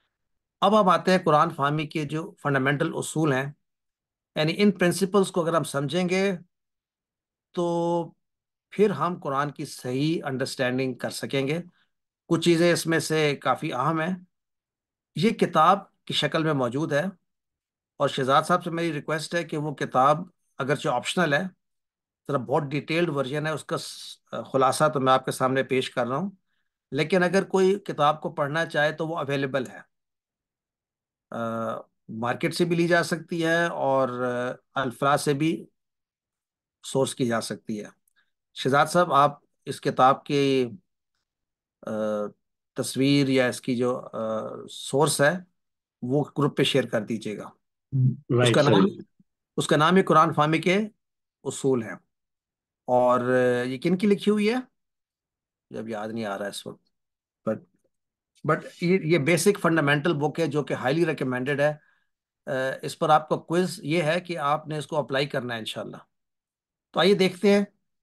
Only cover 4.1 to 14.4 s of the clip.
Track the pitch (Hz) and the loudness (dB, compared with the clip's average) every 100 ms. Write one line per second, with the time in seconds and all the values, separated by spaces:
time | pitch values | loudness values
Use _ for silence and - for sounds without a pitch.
4.1 | _ _ - 156 170 208 190 180 170 190 | _ _ -2 -2 4 2 4 2 2 2
5.1 | 202 190 - 165 160 143 143 143 165 180 | 2 2 0 0 0 -2 -4 -2 -2 0
6.1 | 185 196 175 - _ _ _ _ _ _ | 0 0 -2 -8 _ _ _ _ _ _
7.1 | _ _ _ _ - 175 170 170 170 165 | _ _ _ _ -4 -2 0 0 -2 -4
8.1 | - _ _ _ _ _ - 208 185 160 | -10 _ _ _ _ _ 2 2 2 -2
9.1 | 180 151 139 143 - 143 - 127 131 151 | -4 -4 -2 -2 -6 -12 -10 -6 -2 0
10.1 | 170 147 131 127 - 127 127 131 120 117 | -2 -4 -4 -4 -2 -2 -2 -4 -4 -8
11.1 | - 127 139 135 160 175 _ _ _ _ | -8 -4 -2 -2 -4 -8 _ _ _ _
12.1 | _ - 165 170 170 175 160 160 165 156 | _ -4 0 2 4 4 2 2 0 0
13.1 | 156 151 135 135 123 151 123 139 160 160 | 0 0 0 -2 -2 -2 -2 -2 -2 -2
14.1 | 185 - _ | -6 -10 _